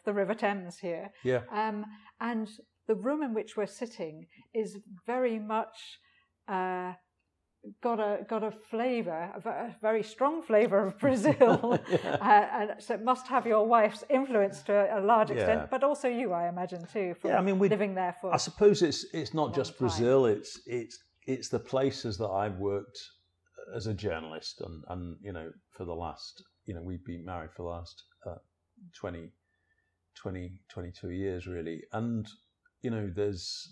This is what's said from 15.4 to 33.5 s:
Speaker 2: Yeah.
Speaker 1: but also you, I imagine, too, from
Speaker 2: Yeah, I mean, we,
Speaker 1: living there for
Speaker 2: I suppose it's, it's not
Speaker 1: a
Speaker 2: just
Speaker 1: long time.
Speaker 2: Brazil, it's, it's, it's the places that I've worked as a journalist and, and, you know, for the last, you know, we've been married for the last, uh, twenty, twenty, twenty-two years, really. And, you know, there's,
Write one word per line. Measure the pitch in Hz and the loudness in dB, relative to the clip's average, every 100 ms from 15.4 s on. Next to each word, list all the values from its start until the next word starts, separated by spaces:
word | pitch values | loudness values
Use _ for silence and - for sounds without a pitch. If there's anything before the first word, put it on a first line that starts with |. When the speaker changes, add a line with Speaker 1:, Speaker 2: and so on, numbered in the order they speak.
| 90 - | 4 2
Speaker 2:
Yeah. | 76 | 0
Speaker 1:
but | 262 | 0
also | 277 285 247 | 2 2 -2
you, | 240 240 | -2 -2
I | 170 175 | 0 -2
imagine, | 180 180 180 170 | -2 -6 -8 -8
too, | 220 185 170 | -4 -4 -2
from | 175 | 0
Speaker 2:
Yeah, | 180 | 2
I | |
mean, | 185 190 | 4 4
we, | 196 | 2
Speaker 1:
living | 202 202 | 2 0
there | 185 180 175 | -2 -4 -4
for | 185 | -2
Speaker 2:
I | 175 | -2
suppose | - - 208 175 | -2 4 6 6
it's, | 165 131 - | 2 0 -6
it's | 160 143 | -8 -4
not | 160 139 | -2 0
Speaker 1:
a | 135 | 0
Speaker 2:
just | 123 - | -2 0
Speaker 1:
long | 123 | 0
time. | 92 | 2
Speaker 2:
Brazil, | 120 135 120 | 4 6 6
it's, | 104 - - - | 2 -2 -14 -8
it's, | 120 110 - _ _ - | -8 -8 -14 _ _ -6
it's | 131 - | -6 -4
the | 117 | -6
places | - 131 135 - 120 95 | -2 0 0 -2 -6 -4
that | 107 | -2
I've | 95 104 95 | -2 -2 -2
worked | 101 101 - - - _ _ _ _ - - 110 | -2 -2 -6 -16 -20 _ _ _ _ -20 -12 -8
as | 101 | -6
a | |
journalist | 98 101 82 80 80 - - | -4 -4 -4 -6 -10 -12 -12
and, | 85 80 - | -12 -12 -12
and, | 90 87 - | -10 -10 -12
you | 101 | -12
know, | 85 82 - _ - | -12 -12 -16 _ -12
for | 87 | -10
the | |
last, | 82 85 73 - - - _ - | -8 -8 -10 -16 -20 -20 _ -14
you | |
know, | 87 | -10
we've | 87 87 87 | -10 -10 -10
been | 87 | -12
married | 85 90 78 - | -10 -10 -10 -10
for | |
the | 87 | -10
last, | 85 85 - - _ 101 | -10 -12 -18 -20 _ -14
uh, | 80 _ _ _ _ 180 - | -14 _ _ _ _ -20 -12
twenty, | 98 87 82 _ _ _ _ _ _ _ _ - | -10 -10 -14 _ _ _ _ _ _ _ _ -14
twenty, | 101 92 90 92 _ | -10 -10 -10 -16 _
twenty-two | - 87 - 92 | -14 -12 -12 -8
years, | 90 98 90 87 | -6 -4 -4 -8
really. | 90 82 82 - | -8 -8 -10 -8
And, | 110 117 113 - - _ _ _ _ | -6 -4 -4 -6 -14 _ _ _ _
you | 127 | -6
know, | 113 101 92 | -4 -4 -2
there's, | 104 92 - | -2 -4 -8